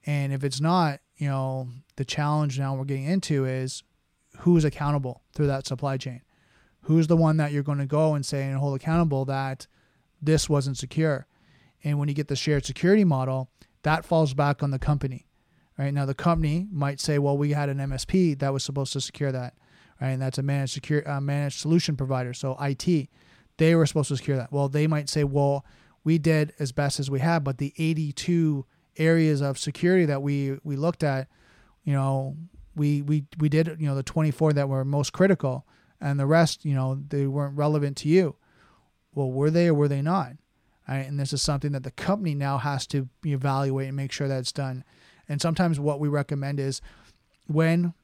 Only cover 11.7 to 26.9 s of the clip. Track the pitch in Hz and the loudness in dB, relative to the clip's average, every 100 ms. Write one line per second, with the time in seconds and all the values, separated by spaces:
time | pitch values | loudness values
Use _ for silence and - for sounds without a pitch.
11.7 | _ 147 147 147 143 147 139 - 143 - | _ -4 -2 0 -2 -4 -2 0 0 -2
12.7 | - 170 214 190 135 131 131 131 _ _ | 0 4 6 6 2 0 -4 -6 _ _
13.7 | _ 147 156 - 165 151 131 143 143 139 | _ -2 -2 2 2 2 2 0 0 -2
14.7 | 135 - 143 135 127 _ _ _ _ _ | -2 0 0 -2 -8 _ _ _ _ _
15.7 | - 139 143 135 135 175 165 156 156 202 | -6 -4 -2 -2 0 2 2 2 0 -2
16.7 | 175 143 139 - 147 143 143 147 143 143 | -4 -4 -2 -2 0 2 0 0 0 -2
17.7 | 139 139 131 - 185 175 139 139 139 - | -4 -4 -6 0 2 2 2 -2 -2 -4
18.7 | 139 131 139 - - 143 131 123 _ _ | -4 -4 -4 -8 -4 -4 -4 -8 _ _
19.7 | _ _ _ 131 131 131 131 139 139 135 | _ _ _ -4 -2 -4 -2 -2 -2 -2
20.7 | - - 147 147 139 139 143 143 - 151 | -6 -2 -2 0 -6 -2 -2 -2 -4 2
21.7 | 165 - 143 131 131 127 123 131 131 143 | 4 4 -2 -2 -2 -4 -6 -6 -4 -4
22.7 | 135 - 165 139 _ _ _ _ - 160 | -2 0 0 0 _ _ _ _ 0 4
23.7 | 170 156 156 135 139 - 135 117 143 139 | 6 4 2 0 -2 -2 -4 -2 -2 0
24.7 | 143 156 151 143 156 143 139 139 139 - | 0 0 0 -2 -2 0 2 2 0 -6
25.7 | _ _ _ 151 165 151 156 147 - 139 | _ _ _ 0 2 4 2 2 -4 -6
26.7 | 127 143 | -2 -2